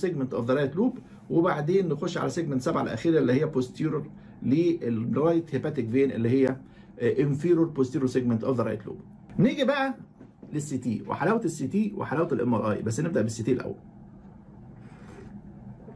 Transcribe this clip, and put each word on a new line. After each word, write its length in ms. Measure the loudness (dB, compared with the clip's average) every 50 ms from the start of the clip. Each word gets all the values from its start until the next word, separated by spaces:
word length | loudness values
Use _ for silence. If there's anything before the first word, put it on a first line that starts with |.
segment 360 | -2 -2 -2 -2 -4 -2 -2 -2
of 80 | 0
the 100 | 2 2
right 240 | 2 2 0 0 2
lobe، 200 | 0 0 0 -4 -10 -18 -20 -18 -8 -2
وبعدين 600 | 2 2 2 2 2 0 0 2 2 2 2 2
نخش 280 | -2 -2 -2 -4 -2 -2
على 120 | -2 -2
سيجمنت 320 | -2 -2 -2 -2 -2 -2
سبعة 200 | 0 0 0 0
الاخيره 380 | 0 -2 -2 0 2 4 4 4
اللي 140 | 4 4 4
هي 180 | 4 2 2
posterior 500 | 0 -2 -2 -2 -2 -4 -2 -2 -2 -4 -6 -8 -12 -18 -20 -20 -14 -6 -2
للرايت 1120 | 2 2 4 4 2 2 0 -2 -2 -2 -2 -2 -2 0 2 2 4 4 2 0 -2 -4
هيباتيك 340 | -4 -2 -2 -2 -4 -2 0
فين 220 | 2 2 2 2
اللي 180 | 2 0 2 2
هي، 280 | 4 4 4 4 2 -2 -8 -16 -20 -20 -20 -20 -6 -2
آه، 140 | 0 2 2
inferior 540 | 2 2 2 2 0 2 4 4 4 4 2 2 0
posterior 300 | 0 0 0 0 0 0
segment 320 | 0 0 2 2 2 2 2
of 140 | 0 0 0
the 60 | 0
right 240 | -2 -4 -6 -8 -10
lobe. 500 | -12 -12 -14 -18 -20 -20 -20 -4 2 4
نيجي 240 | 4 4 4 4 2
بقى 320 | 2 2 2 0 -2 -2 -6 -10 -20 -20 -20 -20 -20 -20 -20 -14 -8 -6
للسي 240 | -6 -4 -4 -4 -4
تي 260 | -2 -2 -4 -2 -4 -4
وحلاوه 340 | -4 0 2 2 2 2 0
السي 220 | -2 -4 -4 -4 -2
تي 260 | 0 0 0 0 -2 -6
وحلاوه 340 | -6 -2 -2 -2 0 0
الام 220 | 0 0 2 2 2
ار 180 | 2 2 0
اي، 100 | -2 -2
بس 180 | -2 -2 -2 -2
نبدا 220 | -2 0 0 0
بالسي 220 | 0 -2 -2 -4 -2
تي 80 | 0
الاول. 240 | 0 0 -2 -4 -8 -10 -12 -20 -20 -20 -20 -20 -20 -20 -20 -20 -20 -20 -20 -20 -20 -20 -20 -20 -20 -20 -20 -20 -20 -20 -20 -20 -18 -18 -18 -16 -16 -16 -18 -18 -18 -18 -18 -18 -18 -18 -18 -18 -18